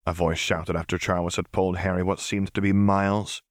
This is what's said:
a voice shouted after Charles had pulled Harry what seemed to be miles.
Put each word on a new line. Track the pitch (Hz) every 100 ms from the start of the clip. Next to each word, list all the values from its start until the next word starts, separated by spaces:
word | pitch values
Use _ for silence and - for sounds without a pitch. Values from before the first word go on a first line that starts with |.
a | 82
voice | 85 82 80
shouted | - 85 80
after | 82 80 90
Charles | - 90 87 -
had | 85
pulled | 98 92 90
Harry | 92 92
what | 92 -
seemed | - 104 95
to | 101
be | 98
miles. | 98 101 98 98 104 95 - -